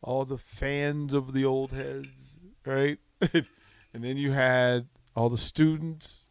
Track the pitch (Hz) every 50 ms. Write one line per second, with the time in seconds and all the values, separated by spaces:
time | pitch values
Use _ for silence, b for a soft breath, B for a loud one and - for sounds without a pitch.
0 | - - 123 131 135 131 135 127 - - - - - 139 143 143 143 147 147 147
1 | 147 143 135 143 135 131 135 135 135 135 131 135 135 135 131 135 135 139 135 139
2 | 139 135 131 131 131 131 139 - - - - _ _ - 135 135 139 143 147 -
3 | _ _ _ _ - 165 - 170 143 - b b b b b b b b _ -
4 | 113 123 131 139 143 139 135 139 131 127 127 127 127 123 123 123 120 127 _ _
5 | _ _ _ - 113 117 120 117 - - - - 156 156 156 156 156 165 160 156
6 | - - - - _ _